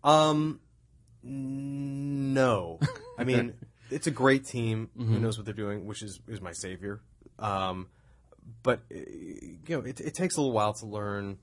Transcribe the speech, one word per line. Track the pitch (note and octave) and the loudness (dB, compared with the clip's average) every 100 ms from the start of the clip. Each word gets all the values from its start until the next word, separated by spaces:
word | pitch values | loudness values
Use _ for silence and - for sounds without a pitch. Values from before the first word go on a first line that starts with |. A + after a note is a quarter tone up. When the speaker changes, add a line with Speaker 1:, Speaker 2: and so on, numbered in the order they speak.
Speaker 1:
Um, | C#3+ D#3 D#3 D3+ D#3 D3+ _ _ _ - _ - A#2+ | 8 8 8 4 2 -2 _ _ _ -20 _ -20 -12
n-, | C3+ C3 C3+ C#3 C#3 C#3 C#3 C#3+ C#3 C3+ | -8 -6 -6 -6 -6 -6 -6 -4 -2 0
no. | C3+ C3 G#2+ F2 E2 C#3+ - - - | 4 6 4 0 -2 -2 -2 -14 -4
I | |
mean, | B2 B2+ A#2+ A2+ - | 2 2 2 -6 -18
Speaker 2:
<laughs> | _ - | _ -8
Speaker 1:
it's | C3+ - | -4 -2
a | |
great | A#2+ C3 C3+ C3+ | 4 6 6 2
team | B2 A2+ A2 A2+ - | -2 0 0 -4 -4
Speaker 2:
Mm-hmm. | A#2 A2 | 2 2
Speaker 1:
who | |
knows | A#2 A2 | 2 -2
what | G#2+ | -8
they're | |
doing, | G2+ G#2 G#2 G2 | -6 -4 -6 -8
which | G#2 | -10
is, | G#2+ F2+ - | -12 -14 -12
is | A2 | -10
my | F2+ | -10
savior. | E2+ F#2+ F#2 G2+ G2+ - - - - | -8 -8 -8 -8 -10 -12 -20 -20 -6
Um, | A2 G2 F#2+ F#2 F#2+ _ - - _ - - A2+ | -2 0 0 -4 -8 _ -20 -20 _ -20 -20 -4
but, | B2+ A#2+ - | 0 0 -2
uh, | - | -14
you | C#2 - E2 F2 - D#2+ D#3+ | -12 -12 -12 -14 -14 -16 -4
know, | E3 | -4
it, | A#2+ B2+ | -4 -8
it | D#3 | -8
takes | - F3+ - | -2 0 2
a | |
little | C#3 | 2
while | A2+ G#2 G#2 | 4 2 0
to | A2+ | -6
learn | G#2 G#2 G2+ G2+ F#2+ | -6 -4 -4 -4 -8